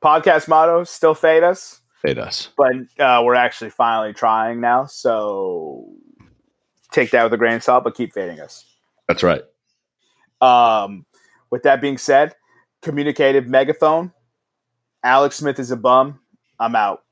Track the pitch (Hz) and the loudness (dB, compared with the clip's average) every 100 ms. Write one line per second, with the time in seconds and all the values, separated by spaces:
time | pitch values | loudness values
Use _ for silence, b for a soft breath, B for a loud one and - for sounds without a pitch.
0 | 156 156 156 160 156 160 165 170 175 - | 2 2 2 0 2 2 4 2 -2 0
1 | 160 156 165 160 170 185 - - _ _ | 0 2 2 4 2 0 -8 -20 _ _
2 | 73 67 - - - - 135 127 123 _ | -6 -6 -8 -12 -12 0 0 0 -8 _
3 | 139 123 120 123 123 - 113 - 117 113 | 2 2 2 2 0 -4 -16 -4 -2 -2
4 | 110 104 120 110 113 117 120 123 139 - | -6 -4 -2 0 -2 -4 -2 -2 -2 -6
5 | 127 113 104 98 95 87 80 65 52 50 | -4 -2 -4 -6 -6 -8 -10 -16 -20 -20
6 | 50 50 _ _ _ _ _ _ _ - | _ _ _ _ _ _ _ _ _ -2
7 | 123 123 117 113 113 117 - 127 117 - | 2 2 2 2 0 -2 0 0 0 -8
8 | 123 - 92 80 73 - _ _ _ _ | -10 -8 -10 -12 -20 -20 _ _ _ _
9 | - - 90 80 - _ _ _ _ _ | -6 -2 0 -2 -6 _ _ _ _ _
10 | _ _ _ _ 127 123 117 110 101 101 | _ _ _ _ 2 4 4 2 -4 -12
11 | - _ _ _ _ 123 139 135 139 135 | -20 _ _ _ _ -2 0 0 0 -6
12 | - 139 147 _ _ _ _ _ - 143 | 0 2 2 _ _ _ _ _ -10 -6
13 | 143 143 139 135 120 131 139 151 156 160 | -4 0 2 2 2 0 0 0 0 0
14 | 180 _ _ _ _ _ _ _ _ _ | -4 _ _ _ _ _ _ _ _ _
15 | 123 131 143 - 147 135 123 120 117 127 | 2 2 2 -2 -6 -6 -6 -2 2 2
16 | 131 139 _ _ _ _ 113 233 208 190 | 2 -4 _ _ _ _ -4 -2 -2 -4
17 | _ | _